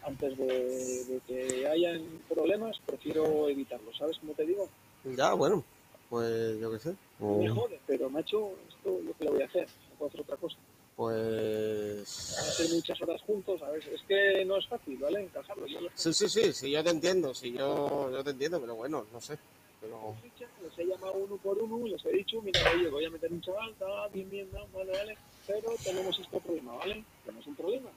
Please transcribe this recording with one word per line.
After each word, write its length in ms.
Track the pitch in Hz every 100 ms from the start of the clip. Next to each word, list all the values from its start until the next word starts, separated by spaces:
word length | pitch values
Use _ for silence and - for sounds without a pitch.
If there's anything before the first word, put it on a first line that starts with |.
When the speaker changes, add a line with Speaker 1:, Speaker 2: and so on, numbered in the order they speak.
| -
Speaker 1:
antes 300 | 135 143 131
de, 680 | 131 127 127 127 127 127
de 160 | 127 127 -
que 400 | 127 131 127 139
hayan 360 | 160 175 165 165 165 -
problemas, 480 | 160 156 208 226 208
prefiero 640 | - - 147 156 156 156 147
evitarlo, 440 | 139 135 120 110
¿sabes 240 | 117 147 160
cómo 140 | 151
te 100 | 151 156
digo? 220 | 196 190 - - - 131 127
Speaker 2:
Ya, 160 | 147
bueno, 300 | 202 143 196 - - - - -
pues 480 | 120 117 113 113 110
yo 100 | 113
qué 60 | 110
sé. 160 | 156 190 - -
Speaker 1:
Me 280 | 104 104 110
Speaker 2:
Mm. 40 |
Speaker 1:
jode, 260 | 113 339 - -
pero, 240 | 135 -
macho, 420 | 143 165 415 427 - -
esto, 320 | - 392 370
¿yo 100 | - -
qué 60 |
le 60 | 151
voy 120 | 147
a 40 | 139
hacer? 200 | 180 170 - -
No 60 | -
puedo 100 | 147
hacer 100 | -
otra 140 | 147 143
cosa. 200 | 165 - - - - -
Speaker 2:
Pues 1400 | 117 113 113 110 110 107 107 107 104 104 101 - - -
Speaker 1:
Van 120 | -
a 40 |
ser 180 | - 339
muchas 260 | 339 - -
horas 180 | - 165
juntos, 380 | - 208 185 180
¿sabes? 240 | 143 156 151
Es 160 | 151 -
que 380 | 196 202 190
no 120 | 185 196
es 80 | -
fácil, 280 | 240 - -
¿vale? 240 | 277 196
Encajarlo, 440 | 185 190 - 196 185
yo 140 | 156
lo 80 | 175
sé. 40 | -
Speaker 2:
Sí, 160 | 165
sí, 160 | 160 202
sí, 240 | 180 220
sí, 180 | 135 135
yo 140 | 147
te 60 | 160
entiendo, 440 | 165 165 185 151
sí, 180 | 123 131
yo, 580 | 123 135 151 143 143 139
yo 120 | 131
te 80 | 135
entiendo, 300 | 135 143 170
pero 140 | 120
bueno, 320 | 117 123 151 104
no 80 | 117
sé, 180 | - 151 - - - -
pero 340 | 110 113 110 110 240 - 240 -
Speaker 1:
Les 160 | 170 160
he 60 | 175
llamado 280 | 185 190
uno 220 | 196 196 202
por 220 | 196 202
uno, 280 | 220 226 233
les 180 | 170 -
he 40 |
dicho, 300 | 190 202 220
"Mira, 180 | 208 180 165
oye, 160 | 170 170
voy 140 | 139
a 60 | 160
meter 200 | 165 165
un 80 | 170
chaval, 340 | 175 190 226 214
tal, 320 | 190 202 208
bien, 160 | 190 190
bien, 180 | 196 196
no, 140 | 190 202 185
vale, 160 | 190
vale, 240 | 185 208 208 - - -
pero 280 | 208 226 233
tenemos 340 | - 180 185 180
este 220 | 185 -
problema, 320 | - 165 127
¿vale?". 300 | 120 180 208 214 -
Tenemos 220 | - 110 113
un 80 | 143
problema 340 | 160 254 247